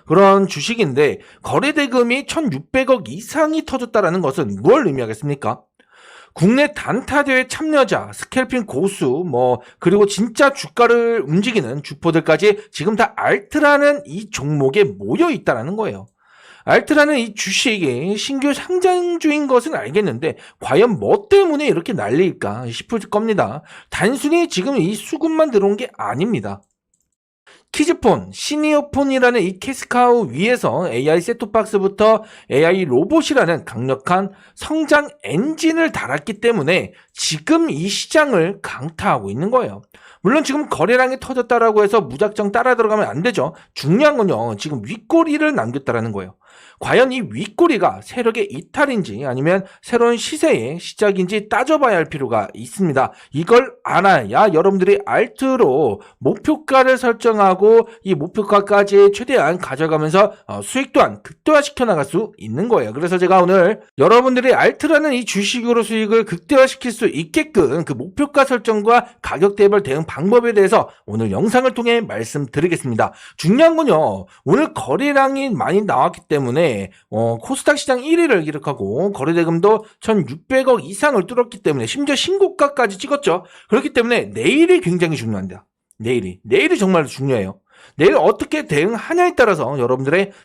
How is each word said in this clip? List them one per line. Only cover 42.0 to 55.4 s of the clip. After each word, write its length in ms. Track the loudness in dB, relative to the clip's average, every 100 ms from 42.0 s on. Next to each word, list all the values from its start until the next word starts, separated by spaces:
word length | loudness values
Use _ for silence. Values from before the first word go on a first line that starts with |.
무작정 500 | 0 -2 -2 -2 -2
따라 240 | 0 0 2
들어가면 320 | 2 0 -2
안 140 | -2
되죠. 320 | -2 -2 -4 -6 _
중요한 440 | -8 0 4 4 2
건요, 380 | 0 0 -4 -6
지금 240 | -8 -8
윗꼬리를 720 | -8 -12 0 2 2 0 0 -2
남겼다라는 560 | -4 -6 -4 -4 -4
거예요. 240 | -8 -12 -16 _ _ -20 -10
과연 320 | 0 2 2
이 100 | 0
윗꼬리가 800 | -8 -8 -8 0 2 2 0 -2
세력의 440 | -12 -4 -2 -2 -6
이탈인지 760 | -8 -8 -2 0 -2 -4 -6 -6
아니면 400 | -2 0 0 -2 _
새로운 340 | -4 0 2 0
시세의 640 | -4 -2 0 0 -2 -10
시작인지 720 | -10 -2 0 0 -2 -4 -2
따져봐야 460 | -2 0 2 2 0
할 100 | -2
필요가 420 | -4 -2 -2 -4
있습니다. 580 | -10 -12 -4 0 0 -2 -4 -10
이걸 420 | -4 4 4 4 -4
알아야 720 | -2 2 4 2 2 2 4
여러분들이 460 | 4 2 2 2 2 2
알트로 960 | -2 -2 -2